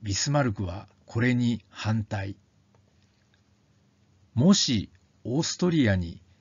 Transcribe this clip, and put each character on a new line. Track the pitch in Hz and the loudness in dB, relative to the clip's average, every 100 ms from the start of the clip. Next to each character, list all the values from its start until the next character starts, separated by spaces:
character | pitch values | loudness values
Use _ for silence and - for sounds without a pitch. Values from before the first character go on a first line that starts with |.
ビ | 107 98 | -6 -4
ス | 147 | 0
マ | 143 | 0
ル | 131 | 0
ク | 107 92 | -2 -6
は | 90 - _ - | -8 -14 _ -8
こ | 117 | -2
れ | 123 123 | 2 2
に | 120 117 - | 2 -2 -6
反 | - 110 113 | -8 -4 -2
対。 | 104 104 98 98 _ _ _ _ _ _ _ _ _ _ _ _ _ _ _ _ _ _ _ | -2 -6 -8 -10 _ _ _ _ _ _ _ _ _ _ _ _ _ _ _ _ _ _ _
も | 113 165 202 | 2 4 4
し | - 113 78 _ _ _ | 4 0 -2 _ _ _
オ | 113 135 | -6 -4
ー | |
ス | 160 - | -2 -2
ト | 180 | 0
リ | 165 117 | 2 2
ア | 95 | 2
に | 85 - _ _ | -2 -10 _ _